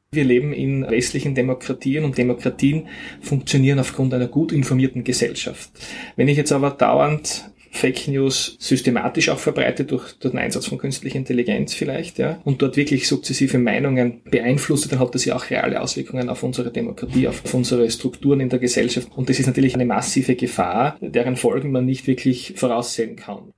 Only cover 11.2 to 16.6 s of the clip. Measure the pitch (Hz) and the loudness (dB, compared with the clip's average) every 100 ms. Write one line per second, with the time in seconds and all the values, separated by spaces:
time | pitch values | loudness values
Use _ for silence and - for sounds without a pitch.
11.2 | 131 123 123 - 147 - 143 147 165 - | -2 0 0 0 -2 -4 -4 -4 -6 -4
12.2 | 131 170 147 135 135 139 147 135 - 139 | -2 -2 -2 0 0 0 2 0 0 -2
13.2 | - 131 135 127 117 104 139 127 120 - | -2 0 2 4 2 2 2 2 2 -2
14.2 | - 123 117 135 - 147 - 131 123 131 | -2 0 2 2 2 0 0 0 0 0
15.2 | - 127 - 120 131 - 135 139 131 131 | -2 -2 -2 -2 0 -2 -4 -6 -6 -6
16.2 | 123 127 131 123 | -4 -4 -4 -4